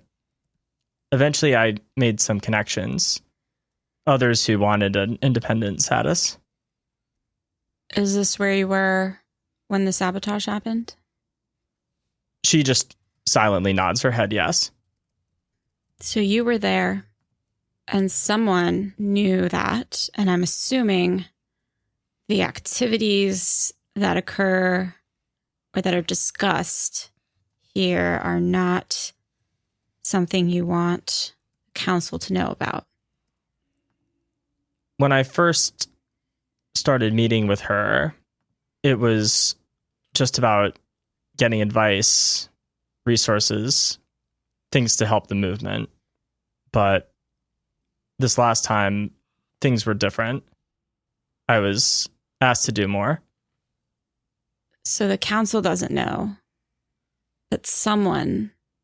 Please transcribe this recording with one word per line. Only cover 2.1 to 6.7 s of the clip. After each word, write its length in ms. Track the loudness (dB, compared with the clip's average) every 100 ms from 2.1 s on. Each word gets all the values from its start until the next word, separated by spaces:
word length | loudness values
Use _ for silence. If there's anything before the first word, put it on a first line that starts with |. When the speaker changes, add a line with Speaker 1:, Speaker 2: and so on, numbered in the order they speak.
| 2
Speaker 1:
some 200 | -2 -2
connections, 800 | -2 -2 -2 -4 -4 -4 -4 -4 -10 _ _ _ _ _ _ _ 0
others 380 | 2 4 2
who 140 | 2 2
wanted 380 | 2 2 0 0
an 220 | -2 -2
independent 600 | 0 0 0 -2 -2 -4
status. 560 | -2 0 0 -2 -2 -6 _ _ _